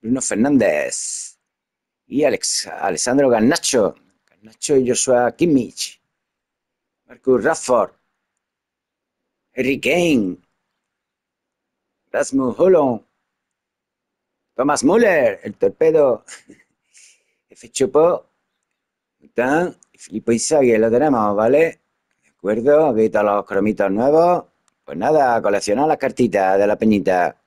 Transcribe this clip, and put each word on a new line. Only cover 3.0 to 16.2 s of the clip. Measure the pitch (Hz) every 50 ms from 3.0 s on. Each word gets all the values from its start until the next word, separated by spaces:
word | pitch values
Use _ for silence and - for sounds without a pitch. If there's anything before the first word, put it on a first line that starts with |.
| - 120 127 139 143 131
Garnacho. | 120 113 107 123 160 165 - - - 127 104 87 - _ _ _ _ _ _ _ _ _ _
Garnacho | 110 _ _ - - 151
y | 135 127 120
Joshua | 123 - - - 127 120 123 120 -
Kimmich. | _ 170 175 151 135 117 85 - - - - - _ _ _ _ _ _ _ _ _ _ _ _ _ _ _ _ _ _ _ _ _ _
Marcus | _ 123 113 _ - 131 123 101
Rashford. | - 160 - - - 127 117 98 - _ _ _ _ _ _ _ _ _ _ _ _ _ _ _ _ _ _ _ _ _ _ _ _ _ _ _ _ _ _ _ _ _
Harry | 127 123 127 139 120
Kane. | - 120 147 175 175 170 151 123 104 92 87 - _ _ _ _ _ _ _ _ _ _ _ _ _ _ _ _ _ _ _ _ _ _ _ _ _ _ _ _ _ _ _ _ _ _ -
Rasmus | 113 139 - 131 135 131 127 110
Højlund. | - 156 190 185 165 147 131 120 107 _ _ _ _ _ _ _ _ _ _ _ _ _ _ _ _ _ _ _ _ _ _ _ _ _ _ _ _ _ _ _
Thomas | - 127 147 147 135 -
Müller, | 143 180 233 233 247 180 156 131 113 98 - -
el | 110 101
torpedo. | _ - 98 - _ 156 160 160 160 147 135 120 107